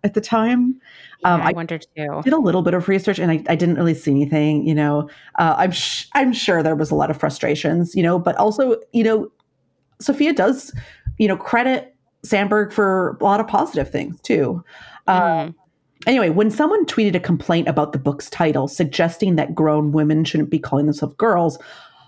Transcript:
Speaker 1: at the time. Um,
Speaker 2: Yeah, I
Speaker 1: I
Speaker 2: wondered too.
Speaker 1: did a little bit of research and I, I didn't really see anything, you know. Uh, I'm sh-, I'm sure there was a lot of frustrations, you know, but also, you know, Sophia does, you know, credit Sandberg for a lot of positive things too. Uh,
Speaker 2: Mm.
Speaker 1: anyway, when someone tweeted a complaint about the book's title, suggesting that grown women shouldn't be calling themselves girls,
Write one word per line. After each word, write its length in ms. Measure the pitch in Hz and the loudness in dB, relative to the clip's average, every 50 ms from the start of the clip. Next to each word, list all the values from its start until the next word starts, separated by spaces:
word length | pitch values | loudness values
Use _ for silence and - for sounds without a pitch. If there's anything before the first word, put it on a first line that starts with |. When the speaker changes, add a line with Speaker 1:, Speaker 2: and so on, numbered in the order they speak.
| - | -4
Speaker 1:
at 100 | 208 - | -2 -2
the 80 | 214 | -2
time. 580 | 208 - 233 226 220 233 247 247 247 254 262 - _ - - - - - - _ - | -4 0 0 0 2 2 2 2 2 0 0 -4 _ -20 -20 -20 -20 -20 -20 _ 0
Um, 160 | 180 175 160 | 2 2 2
Speaker 2:
Yeah, 60 | - 165 | 2 0
I 20 | |
Speaker 1:
I 20 | 170 | -2
Speaker 2:
wondered 320 | 170 165 165 170 160 - _ _ 156 | -2 -6 -8 -8 -10 -10 _ _ -8
too. 240 | 151 143 143 - 156 | -8 -6 -6 -2 0
Speaker 1:
did 100 | 262 302 | 0 2
a 40 | 320 | 2
little 220 | 254 180 165 185 | 2 2 2 2
bit 120 | 160 175 175 | 2 2 0
of 140 | 180 170 - | 0 0 0
research 300 | 196 190 190 214 196 - | 0 0 0 -2 -2 0
and 120 | 175 170 | 0 0
I, 120 | 165 160 - - | 0 0 0 0
I 60 | 165 | 0
didn't 200 | 156 175 170 170 | 0 2 0 0
really 180 | - 170 170 156 | 2 2 0 0
see 160 | 139 - 151 | 0 0 0
anything, 560 | 139 139 147 143 156 151 151 151 151 147 - 160 | 2 2 2 2 0 0 2 2 0 0 0 0
you 60 | 151 | 0
know. 340 | 151 147 147 147 147 147 147 - - - - - - | 0 0 0 0 0 -2 -4 -10 -20 -20 -10 -2 0
Uh, 160 | 170 160 151 - | 2 2 2 2
I'm 140 | 185 185 | 0 0
sh-, 340 | 175 - - - - - - - - | 0 -4 -6 -6 -6 -8 -10 -4 -2
I'm 180 | 190 269 254 | 0 2 2
sure 300 | 226 165 - - 180 165 151 | 0 -2 0 0 0 2 2
there 120 | 160 160 | 0 0
was 140 | 147 156 - | 0 0 0
a 40 | 151 | 0
lot 140 | 147 147 143 | 0 0 0
of 60 | 139 - | -2 -2
frustrations, 800 | - 147 135 - - - 147 143 - 147 160 170 175 170 - | -2 -4 -4 -4 -4 -2 -2 -2 -2 -2 0 0 0 0 0
you 80 | 202 165 | 0 2
know, 140 | 170 180 180 | 2 2 2
but 160 | 175 - - - | 0 -2 0 2
also, 400 | 208 214 208 208 262 254 220 - - _ - | 0 0 2 0 0 0 0 -2 -4 _ -2
you 100 | 240 220 | 0 2
know, 280 | 220 220 214 - - _ _ _ _ _ _ _ _ _ _ _ _ _ _ | 2 2 0 -2 -4 _ _ _ _ _ _ _ _ _ _ _ _ _ _
Sophia 340 | - - 277 285 294 311 302 | -2 -2 0 2 2 0 2
does, 400 | - 185 233 262 269 - - - - - - - - - - - - | 2 2 2 2 0 -6 -14 -14 -14 -14 -16 -20 -12 -10 -10 -2 0
you 100 | 220 202 | 0 0
know, 100 | 190 185 | 0 -2
credit 580 | - - - 233 247 262 262 247 - - _ _ _ _ _ _ - | -4 -2 0 0 2 2 0 -2 -4 -10 _ _ _ _ _ _ -6
Sandberg 480 | - 220 196 202 196 208 214 208 202 | -2 0 0 2 2 2 0 0 0
for 460 | - - 202 190 190 190 180 - - - | 0 0 2 2 2 2 0 -2 -2 0
a 40 | - | 0
lot 160 | 196 202 214 | 2 2 2
of 80 | 220 - | 0 0
positive 420 | - 196 302 339 - 151 139 - | 0 0 0 0 -2 -4 -4 -4
things 280 | - 117 - - 170 - | -4 -6 -6 -6 -10 -14
too. 420 | _ - - 156 139 - 180 175 - _ - - - - - - - - | _ -2 0 0 0 0 -2 -6 -10 _ -20 -20 -20 -20 -20 -10 -2 0
Uh, 140 | 190 185 175 170 165 165 156 | 0 2 2 0 0 -2 -4
Speaker 2:
Mm. 100 | 165 165 _ _ _ _ _ _ _ _ _ - 226 | -6 -10 _ _ _ _ _ _ _ _ _ -2 0
Speaker 1:
anyway, 220 | 262 254 208 165 | 2 2 2 2
when 220 | 160 190 214 220 | 2 2 2 2
someone 340 | 214 - 302 320 415 427 330 | 2 0 0 2 2 2 0
tweeted 300 | - - 233 214 202 175 | 0 0 0 0 2 2
a 40 | 175 | 0
complaint 480 | - - 175 143 - - 170 170 - - | 0 0 -2 -2 0 0 0 0 0 0
about 260 | 139 151 147 147 - | 0 0 -2 -2 -4
the 60 | 139 | -4
book's 300 | 131 143 139 143 - - | -4 -4 -4 -6 -10 -16
title, 380 | - - 175 156 143 143 135 139 | -4 0 0 0 2 0 -2 -4
suggesting 680 | - - 175 139 - - 165 170 170 - 214 190 175 156 | -2 -2 -2 -2 0 0 0 0 0 -2 0 0 2 0
that 180 | 147 - 165 | 0 -2 -2
grown 360 | - 156 151 151 151 151 147 | 0 0 2 2 2 0 2
women 320 | 143 156 151 151 156 156 165 | 2 2 2 2 2 0 0
shouldn't 260 | - - 156 143 139 | 0 0 -2 -2 0
be 80 | - - | -2 -4
calling 260 | - - - 139 147 | -4 -2 -2 0 0
themselves 300 | 151 143 - 151 135 - | 0 0 -2 -4 -8 -4
girls, 420 | - 214 226 196 175 170 165 165 - - - - - - - _ _ - | -2 0 2 2 2 2 0 -2 -4 -16 -20 -20 -20 -20 -20 _ _ -20